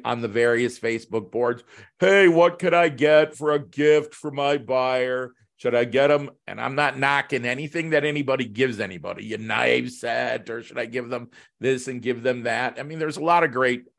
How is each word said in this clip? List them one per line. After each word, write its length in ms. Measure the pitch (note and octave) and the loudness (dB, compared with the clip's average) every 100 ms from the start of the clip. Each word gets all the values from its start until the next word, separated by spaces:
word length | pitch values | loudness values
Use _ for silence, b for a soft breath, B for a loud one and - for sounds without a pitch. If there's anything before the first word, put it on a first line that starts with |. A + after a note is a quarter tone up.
| A#2+ | -4
on 160 | A#2 | -4
the 60 | A#2 | -4
various 500 | G#2+ A#2+ A#2 A#2+ B2 | 0 2 2 0 -4
Facebook 520 | A#2 A2+ - A2+ G2+ | -4 -4 -4 -8 -6
boards, 320 | A2+ A#2+ B2 - B B _ | -2 -2 -4 -10 B B _
"Hey, 280 | F#3 G3 F#3 | 4 6 6
what 300 | E3 F3 E3+ | 6 4 2
could 140 | F3+ | 0
I 160 | E3+ E3+ | 2 2
get 460 | C3 D3 D3+ D3+ - | 2 4 6 4 0
for 160 | D3+ | -2
a 80 | D3 | 0
gift 540 | - C#3 D3+ D3+ D3+ - | -2 2 4 4 2 -8
for 160 | D3+ | -10
my 260 | C#3 C#3+ C#3+ | -4 0 0
buyer? 760 | A#2 B2+ B2+ B2+ B2+ B2+ B2+ - _ _ | 0 0 0 0 0 -4 -6 -12 _ _
Should 180 | B2 A#2+ | 0 2
I 80 | |
get 260 | B2 B2 C#3+ | 2 2 4
'em?" 200 | D3 C#3 - - | 4 0 -12 -16
And 120 | G2+ | -8
I'm 120 | B2 C3+ | -6 0
not 220 | C#3+ C3 | -2 0
knocking 480 | C3+ C#3+ - C3 A#2+ | 0 0 -2 -4 -4
anything 440 | B2+ D3+ E3+ D#3+ | -6 -6 -6 0
that 160 | D3+ D3+ | 0 0
anybody 400 | D3 C3+ C3 A#2 | -2 -2 -2 -4
gives 340 | G#2 C3 G#2+ | -2 -2 -2
anybody, 540 | G2+ F2+ F2+ F#2 G#2+ | -8 -8 -12 -12 -10
a 40 | G#2+ | -10
knife 520 | A2 A2 B2 B2 B2 | -6 -2 2 0 -2
set, 580 | B2 A#2 A#2 B2 A#2 A#2 | -8 -6 -4 -4 -6 -8
or 140 | A#2 | -12
should 140 | A2 B2 | -10 -10
I 60 | A#2 | -8
give 240 | B2 A#2+ | -8 -8
them 200 | B2 A#2+ B B _ | -10 -10 B B _
this 300 | C3 C3 B2+ | -2 -2 -4
and 120 | B2 | -6
give 220 | A2+ A#2+ | -4 -2
them 200 | B2 B2 | -2 -2
that? 360 | A#2 A2+ B2 - | -2 -2 -4 -6
I 40 | |
mean, 140 | C#3+ D#3+ | -12 -6
there's 200 | D#3 C#3 | -6 -4
a 60 | |
lot 200 | D#3+ E3+ | 2 2
of 80 | D#3+ | 2
great 360 | B2+ B2+ B2 - | 2 0 0 -6